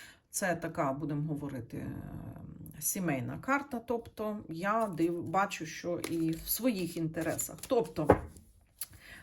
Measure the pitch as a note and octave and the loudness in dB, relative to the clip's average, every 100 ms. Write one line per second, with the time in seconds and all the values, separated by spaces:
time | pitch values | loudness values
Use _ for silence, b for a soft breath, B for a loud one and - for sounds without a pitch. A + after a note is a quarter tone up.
0 | B B _ - F#3+ E3 D#3+ E3+ C#3+ C#3 | B B _ -2 0 0 -2 0 0 0
1 | D3 D3 D#3 C#3+ C#3+ B2+ A2+ - B1+ - | 0 0 0 -2 -4 -6 -8 -8 -6 -8
2 | - - - - - - - - - G3+ | -8 -10 -10 -12 -12 -12 -12 -6 -2 0
3 | E3+ C3 A#2+ C#3+ - C#4 - A#3 - A#3 | 2 2 -2 -2 0 0 0 -6 -2 -2
4 | - - G#3+ G#3 - E3 G3 A3+ G#3+ D#3+ | -4 -4 -4 -4 -6 -2 2 4 2 4
5 | E3+ E3+ E3 F#3+ G3 - D#3+ - F3 E3+ | 2 2 2 2 2 0 -6 -6 -4 -2
6 | D#3+ E3 D#3+ E3 - - B3+ G3 E3+ E3+ | 0 2 2 0 0 2 2 2 0 0
7 | D#3+ E3 D#3+ - - - - A#3+ - - | -2 0 0 0 -2 -6 2 2 2 6
8 | D3+ - - - - - - - - B | 8 8 4 -14 -20 -20 -20 -14 -14 B
9 | B B | B B